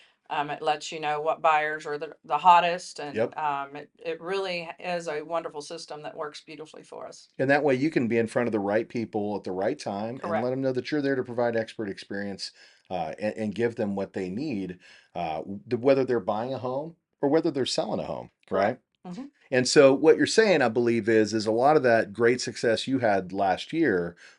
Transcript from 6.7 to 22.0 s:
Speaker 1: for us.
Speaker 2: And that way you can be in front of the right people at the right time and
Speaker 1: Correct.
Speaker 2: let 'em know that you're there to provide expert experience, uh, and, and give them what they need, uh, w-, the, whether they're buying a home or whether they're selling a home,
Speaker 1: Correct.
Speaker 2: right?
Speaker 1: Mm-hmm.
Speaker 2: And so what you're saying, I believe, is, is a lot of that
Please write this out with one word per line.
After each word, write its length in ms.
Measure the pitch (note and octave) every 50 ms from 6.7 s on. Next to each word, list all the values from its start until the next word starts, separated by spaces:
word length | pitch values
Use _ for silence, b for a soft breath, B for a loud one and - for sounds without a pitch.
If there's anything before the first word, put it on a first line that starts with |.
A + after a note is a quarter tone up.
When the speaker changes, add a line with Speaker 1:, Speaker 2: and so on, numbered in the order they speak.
| - - -
Speaker 1:
for 240 | - - - -
us. 220 | - - - - _ _ -
Speaker 2:
And 120 | C3+ C3+
that 120 | C#3 D3 C#3+
way 120 | D3 C3
you 160 | B2+ C#3 D#3+
can 180 | - D#3 B2+ G#2+
be 80 | A#2
in 100 | A2+ A2+
front 220 | A2 - C3 A#2+ A#2
of 40 | G#2+
the 60 | G#2+
right 300 | G2 G2+ G#2 A2+ A#2 -
people 480 | - B2 A2 - - A2 G#2 G#2 G#2
at 80 | G2 F2+
the 80 | G#2 F#2
right 260 | F#2 G2 A#2 D3 -
time 360 | - A2+ G2+ G2+ G#2+ A2+ B2+
and 80 | C3+ -
Speaker 1:
Correct. 200 | - - - A#2+
Speaker 2:
let 80 | B2+ C3
'em 80 | C3+ C3+
know 100 | C3 C3
that 180 | B2 - -
you're 120 | D3+ D3+ C#3
there 120 | C#3 C#3
to 80 | B2+ A#2
provide 320 | A#2+ A#2 A#2+ A#2+ A#2+ A2+
expert 340 | A2+ A2 - - - A2 G2
experience, 600 | F#2+ - - - G2+ G2+ G2+ G2+ F#2+ F#2 - - b b b b b b b -
uh, 220 | F#2+ F2 E2 D#2+ - -
and, 180 | G#2 G#2+ -
and 180 | - A2 G#2+ F2+
give 200 | G#2+ A#2 A#2+ A#2
them 200 | A#2+ A2 G#2 G2
what 180 | G2 G2 - -
they 160 | G#2 F#2+ F2+
need, 480 | F#2 A#2 D3+ D#3+ A#2+ G2 F#2+ F2 F2+ B B B B B B B -
uh, 240 | F2 F2 E2 D#2 D#2+
w-, 200 | D#2 - G2 G#2 -
the, 100 | - B2
whether 300 | A2+ A#2+ C#3 C3+ C3+ C3
they're 140 | B2+ B2 A#2
buying 340 | F2+ A2 G#2 G#2+ A#2 C3 C3+
a 40 | A#2
home 380 | G#2+ B2+ B2+ C#3 D#3 E3+ - _ _ _ _ _
or 80 | - C#3
whether 220 | D3 E3 E3 E3+
they're 160 | C3+ C#3 A#2+
selling 340 | - - - - A3 E3+ G2
a 40 | D2
home, 260 | E2 D#2 A#1+ B1 - _ _ _ -
Speaker 1:
Correct. 320 | F#2+ F#2+ G2 G#2+ C3 - _ _ _ _ -
Speaker 2:
right? 80 | F3+ F3
Speaker 1:
Mm-hmm. 120 | G#3 C#4 C#4+ b b b b
Speaker 2:
And 180 | C3+ B2+ B2 -
so 240 | - D#3+ C#3 C3+ C#3
what 240 | - D3 D#3+ D3+
you're 100 | - C#3+
saying, 360 | C3 - A3 A3+ G#3 F3 D3+ C3
I 80 | A#2
believe, 360 | A2 B2 A#2+ A#2+ A#2 A#2 G2+
is, 280 | A2+ A2+ A2 G#2+ G2+ A2
is 100 | A2+ G2+
a 80 | A2 A2
lot 240 | A#2 B2+ C#3+ D#3
of 60 | D3+ C3
that 320 | B2 A#2 A2+